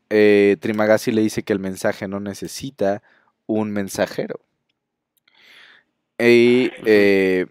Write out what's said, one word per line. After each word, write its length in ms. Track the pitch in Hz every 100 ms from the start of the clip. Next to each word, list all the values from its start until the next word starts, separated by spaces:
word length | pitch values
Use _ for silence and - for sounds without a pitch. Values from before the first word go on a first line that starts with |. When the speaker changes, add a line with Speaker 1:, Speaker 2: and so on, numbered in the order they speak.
| -
Speaker 1:
eh, 460 | 107 104 101 101 98
Trimagasi 520 | 110 107 107 110 -
le 100 | 110
dice 220 | 110 -
que 80 | -
el 80 | 104
mensaje 480 | 95 92 110 98 101
no 100 | 98
necesita 840 | 101 92 87 - 139 - 98 101 _ _ _ _ -
un 240 | 110 107
mensajero. 720 | 104 95 - 92 - - - _ _ _ _ _ _ _ _ _ _ _ _ - _ _ _ _ -
Y, 500 | 120 120 120 123 127
Speaker 2:
Ujú. 140 | - 110
Speaker 1:
eh, 600 | 104 101 98 95 92 87